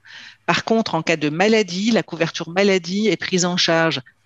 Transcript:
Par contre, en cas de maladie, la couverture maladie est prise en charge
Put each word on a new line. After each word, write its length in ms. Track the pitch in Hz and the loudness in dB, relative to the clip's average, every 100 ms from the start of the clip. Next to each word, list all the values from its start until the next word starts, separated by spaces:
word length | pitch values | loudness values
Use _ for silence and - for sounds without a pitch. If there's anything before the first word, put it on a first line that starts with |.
| - - - - | -20 -20 -20 -10
Par 200 | - 170 | -4 -2
contre, 300 | - 226 220 | 0 0 0
en 60 | 165 | -2
cas 160 | 156 165 | -2 0
de 140 | 151 | 0
maladie, 600 | 156 202 220 202 175 214 | 0 2 2 0 -4 0
la 120 | 220 | 0
couverture 480 | - 160 160 - 160 | 0 0 0 -2 -6
maladie 580 | 175 202 190 170 190 214 | 0 2 2 0 -2 0
est 80 | 165 | 0
prise 300 | - 185 175 | 0 -2 0
en 100 | 180 | 0
charge 460 | - 165 160 139 - _ | 2 2 2 -2 -8 _